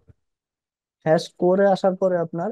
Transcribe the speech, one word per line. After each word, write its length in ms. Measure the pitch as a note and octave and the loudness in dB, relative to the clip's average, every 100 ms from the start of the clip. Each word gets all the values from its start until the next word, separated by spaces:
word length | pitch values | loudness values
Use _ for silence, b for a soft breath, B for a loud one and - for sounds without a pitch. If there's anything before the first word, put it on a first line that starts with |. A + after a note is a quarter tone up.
| _ _ _ _ _ _ _ _ _ _ | _ _ _ _ _ _ _ _ _ _
হ্যাশ 260 | D#3 D#3+ D#3+ - | 0 0 0 -2
কোরে 280 | F3+ F#3 G3+ | 0 2 2
আসার 300 | F#3 G3 F#3 | 2 0 0
পরে 220 | F#3+ F3+ | -2 -2
আপনার 320 | E3+ E3+ F3 | -4 -6 -8